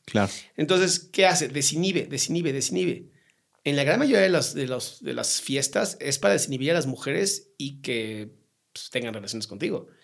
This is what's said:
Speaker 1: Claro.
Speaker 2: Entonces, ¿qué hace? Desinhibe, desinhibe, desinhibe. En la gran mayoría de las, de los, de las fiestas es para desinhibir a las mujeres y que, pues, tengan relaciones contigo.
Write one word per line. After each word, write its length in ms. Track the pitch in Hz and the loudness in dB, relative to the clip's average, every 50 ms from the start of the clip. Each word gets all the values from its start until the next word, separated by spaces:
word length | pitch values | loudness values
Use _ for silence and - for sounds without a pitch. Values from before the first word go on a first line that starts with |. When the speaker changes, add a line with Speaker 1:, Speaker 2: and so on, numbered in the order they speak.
| _ | _
Speaker 1:
Claro. 260 | - - 107 101 95 - - - - _ | -2 2 2 2 2 0 -6 -14 -10 _
Speaker 2:
Entonces, 420 | - 156 147 185 180 185 180 - - - - - | -2 0 2 4 4 4 4 2 0 -4 -4 2
¿qué 140 | - 190 | 4 6
hace? 220 | 185 175 - 151 123 | 6 6 4 2 0
Desinhibe, 580 | 131 147 139 - 147 160 180 190 190 160 - | 0 0 0 2 2 2 2 2 0 0 -2
desinhibe, 480 | - 139 135 - - 165 175 170 156 135 | -2 -2 -4 -2 0 0 0 0 0 -2
desinhibe. 560 | 135 123 - 180 185 185 170 - - - - _ _ _ _ _ _ _ _ _ _ - | -2 -2 -2 0 0 0 0 -2 -4 -8 -16 _ _ _ _ _ _ _ _ _ _ -2
En 120 | 143 143 | 0 2
la 80 | 143 139 | 2 4
gran 140 | 143 175 240 | 4 4 4
mayoría 240 | 294 269 254 202 190 | 4 4 6 6 6
de 80 | 185 | 6
las, 240 | 175 151 135 - - | 4 2 2 0 -2
de 120 | 151 135 | -4 -4
los, 360 | 127 127 123 - - - - - | -4 -4 -6 -6 -8 -12 -10 -10
de 100 | 139 123 | -8 -6
las 300 | 117 117 - - - - | -4 -2 -2 -2 -2 -2
fiestas 560 | - 135 135 131 - - 101 - 196 - - | -2 -2 -2 -2 0 0 0 0 0 -2 -6
es 180 | - 143 131 - | -6 -4 -2 0
para 140 | - 202 196 | 2 2 2
desinhibir 380 | 156 - - 139 127 131 151 | 2 2 -2 -4 -2 0 0
a 40 | 170 | 0
las 120 | 170 160 | 0 0
mujeres 640 | 135 127 - - 139 143 175 - 196 - - - _ _ - | -2 -4 -4 -4 -4 -2 0 0 0 -2 -4 -8 _ _ -10
y 240 | 135 139 139 - - | -8 -8 -8 -8 -6
que, 480 | - 123 117 110 110 110 107 107 107 - _ _ _ _ _ _ _ - | -6 -4 -4 -4 -6 -6 -8 -10 -12 -14 _ _ _ _ _ _ _ -18
pues, 160 | - - - | -16 -12 -8
tengan 240 | - 127 117 113 110 | -6 -6 -4 -6 -6
relaciones 340 | 107 98 98 - 113 107 | -8 -8 -8 -8 -8 -8
contigo. 420 | - 101 101 - 226 190 113 - - - _ | -10 -8 -6 -4 -4 -4 -6 -8 -12 -20 _